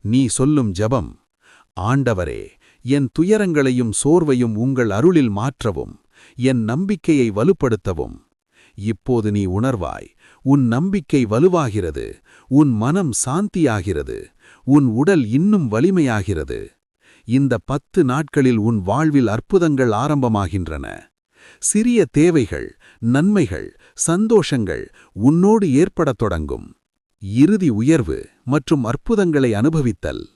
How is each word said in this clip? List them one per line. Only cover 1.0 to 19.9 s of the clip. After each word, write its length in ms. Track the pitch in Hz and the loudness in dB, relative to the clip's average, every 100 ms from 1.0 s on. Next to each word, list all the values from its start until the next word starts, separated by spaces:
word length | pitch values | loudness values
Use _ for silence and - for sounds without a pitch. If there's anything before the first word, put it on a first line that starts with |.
| 73 - _ _ _ _ _ - | -4 -12 _ _ _ _ _ -8
"ஆண்டவரே, 680 | 95 135 123 98 85 57 50 _ _ _ | -2 0 0 -2 -4 -8 -14 _ _ _
என் 260 | 120 139 135 | -2 -2 -2
துயரங்களையும் 800 | - 175 214 196 151 135 123 117 101 | -2 2 2 2 2 2 0 -2 -2
சோர்வையும் 500 | 135 170 156 131 120 | 2 2 2 0 0
உங்கள் 360 | 107 123 131 117 | 0 -2 0 -2
அருளில் 380 | 98 156 170 123 | 2 4 4 2
மாற்றவும், 720 | 98 120 - 113 82 - - _ _ _ | -2 -6 -4 -6 -6 -10 -14 _ _ _
என் 300 | - 127 127 | -4 0 0
நம்பிக்கையை 680 | 110 131 196 202 - 151 120 | 0 -2 -2 -4 0 2 2
வலுப்படுத்தவும்." 880 | 101 135 196 135 110 - 85 60 - _ _ _ _ _ | 0 0 0 0 -2 -4 -6 -8 -12 _ _ _ _ _
இப்போது 560 | - 101 107 - 123 107 | -10 -8 -6 -2 -2 0
நீ 160 | 104 98 | -2 -2
உணர்வாய், 600 | 92 127 120 76 50 50 _ _ _ | -2 -2 -2 -6 -10 -16 _ _ _
உன் 180 | - 143 | 0 2
நம்பிக்கை 680 | 127 120 185 196 147 143 113 | 2 0 0 -4 -2 0 0
வலுவாகிறது, 880 | 110 180 175 135 104 87 69 55 50 _ _ _ | 2 2 2 -2 -4 -6 -8 -12 -14 _ _ _
உன் 200 | 131 151 | 2 4
மனம் 420 | 110 117 180 170 110 | 2 0 0 -2 -4
சாந்தியாகிறது, 1000 | - 151 208 190 151 107 87 80 67 57 50 _ _ _ | -4 -4 -4 0 0 0 -4 -6 -6 -12 -14 _ _ _
உன் 220 | - 143 135 | 2 2 4
உடல் 380 | 110 151 185 | 0 2 2
இன்னும் 460 | 110 123 190 214 135 | 2 0 2 2 0
வலிமையாகிறது. 1000 | 107 165 190 143 107 95 87 67 58 50 _ _ _ _ _ | 0 2 2 0 -2 -2 -4 -4 -10 -12 _ _ _ _ _
இந்த 340 | - 127 139 117 | -2 0 0 -2
பத்து 400 | - 143 _ - | -4 -8 _ 0
நாட்களில் 520 | 139 131 156 - 131 117 | 0 0 -4 0 2 2
உன் 260 | 107 113 | 0 -2
வாழ்வில் 440 | 90 117 156 143 117 | -2 0 2 2 0
அற்புதங்கள் 640 | 110 - 196 170 139 | -2 0 0 2 0
ஆரம்பமாகின்றன. 1200 | 123 | 0